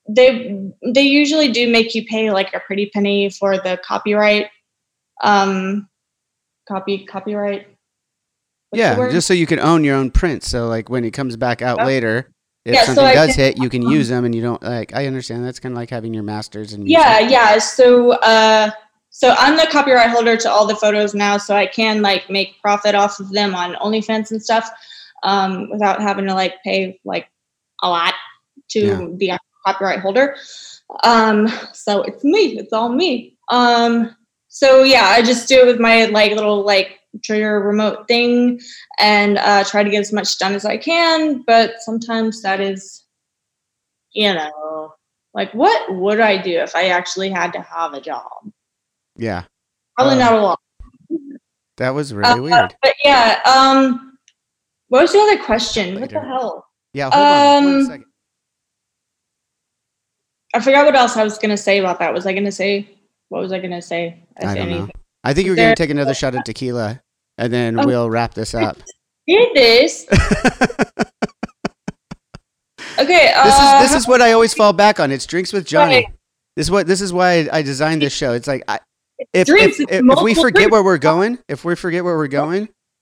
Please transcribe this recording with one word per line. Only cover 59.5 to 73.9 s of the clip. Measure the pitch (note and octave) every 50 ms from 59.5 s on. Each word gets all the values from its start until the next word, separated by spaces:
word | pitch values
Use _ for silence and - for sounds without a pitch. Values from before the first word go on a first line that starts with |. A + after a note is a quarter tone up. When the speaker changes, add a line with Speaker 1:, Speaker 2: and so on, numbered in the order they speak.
| _ _ _ _ _ _ _ _ _ _ _ _ _ _ _ _ _ _ _ _ -
Speaker 1:
I | A#3
forgot | G#3+ C4+ C4+ C#4+ C#4+
what | D4+ C4
else | C4+ B3 A#3 A#3+
I | A3+ G#3+
was | G#3+ G#3 -
gonna | - G#3+ G#3
say | G3+ - - G3 G3+
about | F#3+ F3+ F3+ F#3
that. | F3 E3 -
Was | F3 F3+
I | G3 F#3+
gonna | G3 G3+ G3+ G3
say, | - F#3 G3 G3+ G3+ G#3 - _ _ _ _ _ _ _ _
what | - F3+
was | F#3+ F#3 F#3+
I | F#3
gonna | F#3 F3+ F3+ F3 E3+
say? | - E3+ E3+ E3+ E3+ E3+ - _ _ _ -
I | -
Speaker 2:
I | G3 -
Speaker 1:
say | -
Speaker 2:
don't | F#2+ F#2
know. | F#2 F2+
Speaker 1:
anything. | F#2+ G#2 - - - _ _ _ -
Speaker 2:
I | B2 C#3
think | D3+ G3
you | F#3 F#3+
were |
Speaker 1:
There | G3+ A3+
Speaker 2:
gonna | A3+ A3+
take | - E3+ D3
another | D3 D3 C#3+ C#3 C#3
shot | - - C3+ B2
of | C3 B2
tequila, | - A2 - C3 B2+ B2 A#2+ A2+ G#2 A2+ B2+ _ _ _ _ _ _ _ -
and | A#2 A#2+ A#2
then | B2 A#2+ A#2 A2+ B2
Speaker 1:
Oh. | C#3+
Speaker 2:
we'll | C#3 B2 A#2+ A#2+ A2+
wrap | A2 A#2 A#2 A#2 -
this | - A2 - -
up. | A#2 A2 G#2+ - - - - - _ _ _ _ _ _
Speaker 1:
Did | - E4+ G#4 A#4+ A#4 A#4
this. | D4 C4 A3+ A3+ A#3+ C#4 D#4+ - - - -
Speaker 2:
<laughs> | - - - - - - - A#3 - - B3+ - - - - - _ - G#3+ - _ _ - - - _ - - _ _ _ _ _ _ _ - - _ _ _ - - _ _ - - _ _ _ _ _ _ _ - - - - -
Speaker 1:
Okay, | C#4 C#4+ F4+ F4 D4 - - - C4
Speaker 2:
This | C4+ C4+
is, | C#4
Speaker 1:
uh, | C#4 C#4+ C#4 C#4 C4+
Speaker 2:
this | C4